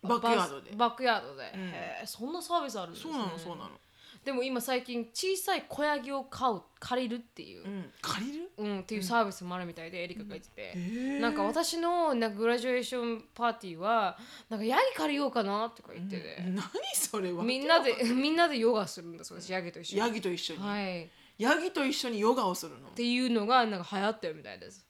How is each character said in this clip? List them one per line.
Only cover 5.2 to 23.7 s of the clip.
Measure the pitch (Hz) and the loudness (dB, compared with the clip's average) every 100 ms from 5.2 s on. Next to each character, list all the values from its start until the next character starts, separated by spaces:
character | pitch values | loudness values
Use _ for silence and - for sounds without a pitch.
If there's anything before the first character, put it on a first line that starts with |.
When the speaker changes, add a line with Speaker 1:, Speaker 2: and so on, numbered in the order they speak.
| 370 381 | 0 0
Speaker 2:
さ | 392 359 | 0 -2
い | - | -2
子 | - | -2
ヤ | 294 294 | 0 0
ギ | 247 | -2
を | 277 269 | -6 -6
飼 | - 254 | 0 0
う、 | 202 - _ | 0 -6 _
借 | - 247 | -4 -2
り | 254 | -2
る | 240 | -4
っ | |
て | 233 - | -8 -16
い | 160 90 | -16 -12
う。 | |
Speaker 1:
う | 190 | -10
ん。 | 196 165 - | -8 -10 -10
借 | - - 233 | -4 -2 -4
り | 294 | -6
る？ | 359 - | -8 -6
Speaker 2:
う | 208 | -4
ん、 | 202 | -4
っ | |
て | 190 214 | -4 -4
い | |
う | |
サ | 185 233 | 2 4
ー | 208 | 4
ビ | |
ス | 185 180 | 0 -8
も | 180 | -6
あ | |
る | 175 | -6
み | |
た | 165 165 | -8 -10
い | |
で、 | 180 | -6
エ | 175 | -6
リ | 170 | -8
カ | |
が | 208 | -10
言 | 190 | -12
っ | |
て | - | -14
て。 | - 98 180 | -14 -10 -4
Speaker 1:
う | |
ん。 | |
へ | 175 226 262 277 | -4 -2 -2 2
ー。 | |
Speaker 2:
な | 233 | 2
ん | |
か | 202 | 2
私 | 202 285 330 330 | 2 2 0 0
の、 | 339 349 320 | 2 4 4
な | 254 226 | 4 2
ん | |
か | 202 | 2
グ | 226 | 2
ラ | 240 | 2
ジ | 240 | 2
ュ | 247 | 0
エ | |
ー | |
シ | 240 254 | 0 -2
ョ | |
ン | 240 226 - | -2 -4 -8
パ | - 233 | -2 0
ー | 226 | 0
テ | 196 | -8
ィ | |
ー | 160 | -4
は、 | 190 233 196 - 233 - - | 2 2 2 -2 -16 -18 -8
な | 220 | -2
ん | |
か | 220 | 2
ヤ | 269 | 4
ギ | 523 | 4
借 | 466 311 | 4 0
り | 285 | 2
よ | 277 | 2
う | |
か | 240 | 2
な | 196 202 226 | 2 2 0
と | - | -4
か | - | -16
言 | - 185 | -8 -6
っ | |
て | 185 | -6
て。 | 160 - 180 | -6 -6 -2
Speaker 1:
う | |
ん。 | 185 | -2
何 | - 415 740 | -2 -6 -2
そ | 740 - 214 | -2 0 -2
れ？ | 185 | -2
Speaker 2:
み | 175 220 262 | 0 0 0
ん | 285 | 6
な | 330 | 6
で、 | 277 | 6
Speaker 1:
わ | - | 2
け | |
わ | 233 | 2
か | |
ん | 247 | 4
な | |
い。 | |
Speaker 2:
み | 285 | 4
ん | 320 | 4
な | 339 | 4
で | 277 | 6
ヨ | 226 | 4
ガ | 226 180 | 4 0
す | - | -6
る | 170 | -12
ん | 165 | -12
だ | |
そ | 165 | -12
う | 170 | -12
で | |
す。 | 175 | -4
ヤ | 185 | -4
ギ | 175 | -4
と | 170 | -8
一 | 170 | -4
緒 | 196 | 2
に。 | |
Speaker 1:
ヤ | 233 | 2
ギ | 220 | 2
と | 190 | -2
一 | 175 | -2
緒 | - 170 | -4 -4
に？ | |
Speaker 2:
は | 202 202 | -4 -2
い。 | 196 180 165 - - _ | -2 -4 -10 -18 -20 _
Speaker 1:
ヤ | 226 311 | 4 4
ギ | 349 | 2
と | 339 269 | 0 0
一 | |
緒 | 294 254 | 0 -2
に | 226 | 2
ヨ | 214 254 | 4 6
ガ | 208 | 4
を | |
す | 180 165 | 0 -4
る | 131 | -12
の？ | 135 | -14
Speaker 2:
っ | |
て | - | -2
い | 240 247 254 | 0 2 4
う | |
の | 233 208 | 2 6
が | 254 | 6
な | 233 | 6